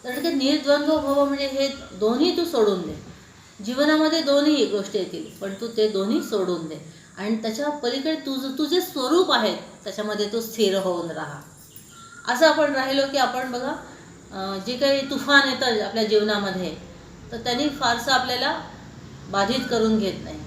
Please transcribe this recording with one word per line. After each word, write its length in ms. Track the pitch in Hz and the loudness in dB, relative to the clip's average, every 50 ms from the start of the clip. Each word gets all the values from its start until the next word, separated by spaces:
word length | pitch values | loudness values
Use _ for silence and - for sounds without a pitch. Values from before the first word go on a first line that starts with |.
| - | -10
तर 200 | 254 247 285 311 | -8 -8 -2 -2
ते 100 | 339 285 | 0 0
निर्द्वंद्व 640 | 269 254 277 302 294 277 285 285 294 294 302 311 | 2 2 2 2 2 4 2 2 4 4 2 2
भव 280 | 302 285 277 277 285 277 | 2 2 2 2 2 2
म्हणजे 220 | 277 277 277 277 | 2 2 -2 -2
हे 260 | 269 262 269 277 269 269 - - - | -2 0 0 0 0 -2 -8 -14 -16
दोन्ही 460 | - 185 208 220 240 269 320 370 349 | -6 0 0 0 2 4 2 2 2
तू 80 | 339 339 | 0 -2
सोडून 360 | - - 240 214 202 190 180 | 0 2 4 4 4 4 0
दे. 280 | 165 - - - - - - - - - - - - - - - 196 | -4 -6 -8 -10 -14 -16 -20 -20 -20 -20 -20 -20 -20 -20 -18 -12 -8
जीवनामध्ये 560 | 220 247 262 294 302 311 311 311 311 330 330 | -6 0 2 4 4 6 4 4 4 2 2
दोन्ही 440 | 311 277 277 285 294 302 302 269 220 | 2 4 4 6 6 6 6 4 4
गोष्टी 320 | - 202 202 190 - - | 2 2 -4 -4 -2 -2
येतील, 280 | 202 180 170 - 160 156 - - - | -2 -2 -2 -6 -10 -10 -12 -12 -10
पण 120 | 196 196 196 | -8 -8 -8
तू 140 | - 226 226 226 | -8 -8 -6 0
ते 100 | 214 214 | 2 2
दोन्ही 360 | 214 202 196 190 202 269 349 - | 2 2 0 0 2 0 0 0
सोडून 440 | - 226 202 185 180 180 165 165 | 0 -2 0 0 0 -2 -4 -4
दे 80 | 156 156 147 - - - - - - - | -8 -10 -12 -14 -18 -20 -20 -20 -20 -12
आणि 180 | 180 196 214 226 | -8 -2 -2 -2
त्याच्या 340 | 220 - 220 220 - 285 294 | -2 -2 -4 -4 -2 -4 -4
पलीकडे 460 | 294 294 - 240 269 277 277 311 320 | -4 -2 -2 -2 -2 0 -2 -2 -2
तुझं, 420 | - - 277 269 254 269 269 269 | -2 -4 -6 -6 -4 -6 -6 -4
तुझे 240 | 311 302 285 339 370 | -4 -2 0 0 0
स्वरूप 500 | 349 - - 285 247 262 320 349 381 311 | 0 -2 -4 -4 0 2 4 4 4 4
आहे 240 | 269 240 220 196 170 | 4 2 2 0 -2
त्याच्यामध्ये 760 | - - - - - - 208 190 - 214 214 208 202 208 202 | -4 -10 -16 -20 -14 -12 -10 -8 -6 -4 -4 -2 -2 -2 -2
तू 100 | 208 233 | -2 -4
स्थिर 360 | 220 - - 233 214 190 190 | -6 -6 0 2 2 4 4
होऊन 340 | 196 180 185 175 170 165 165 | 2 0 0 -2 -2 -4 -6
राहा. 300 | 151 156 160 143 139 - - - - - - - - - - - - - - - - - - - 247 | -6 -8 -8 -10 -12 -14 -16 -18 -20 -20 -20 -20 -20 -20 -20 -20 -20 -20 -20 -20 -20 -10 -4 -4 2
असं 140 | 240 320 | 6 6
आपण 260 | 311 285 311 302 285 269 | 6 6 6 4 2 2
राहिलो 280 | 262 269 269 269 277 269 277 | 0 0 0 2 0 0 2
की 60 | 269 | 2
आपण 340 | 277 254 233 240 254 254 254 | 2 2 2 0 -4 -4 -4
बघा, 240 | 240 247 254 277 320 - - - - - - - - - - - | -6 -4 -4 -4 -6 -6 -10 -16 -18 -20 -20 -20 -20 -20 -20 -14
अ, 260 | - 190 190 196 196 190 185 | -10 -8 -6 -6 -6 -6 -4
जे 100 | 233 254 | -6 -2
काही 320 | 233 285 277 277 277 269 277 | 2 2 4 4 2 0 -2
तुफान 400 | 285 233 - 277 285 277 269 262 | -4 -4 2 6 6 6 6 4
येतं 360 | 247 220 269 247 226 214 202 | 0 0 0 0 0 0 -2
आपल्या 180 | 202 220 226 220 | -2 -2 -2 0
जीवनामध्ये, 720 | 202 214 208 208 214 208 202 202 190 180 185 180 160 156 - - - - - - - - - - - | 4 4 4 4 4 0 0 0 -2 -4 -4 -4 -6 -8 -10 -14 -18 -20 -20 -20 -20 -20 -18 -14 -12
तर 60 | 240 | -12
त्यांनी 320 | 226 226 247 240 269 294 294 | -8 -4 -4 -2 0 0 -2
फारसं 420 | 277 - 269 233 233 233 - 277 | -2 0 0 0 0 0 0 2
आपल्याला 500 | 262 247 247 254 247 247 269 294 320 320 - - - - - - - - - - - - - - | 2 2 2 0 -2 -2 -2 -2 -2 -4 -8 -14 -16 -16 -18 -18 -18 -18 -18 -18 -18 -16 -12 -4
बाधित 300 | 190 196 196 196 254 262 - - | 0 0 0 2 0 -2 0 0
करून 300 | 240 226 220 220 220 208 | 0 2 4 4 2 2
घेत 140 | 196 190 - - - | 2 0 -4 -6 -10
नाही. 160 | 160 160 151 - | -12 -12 -12 -14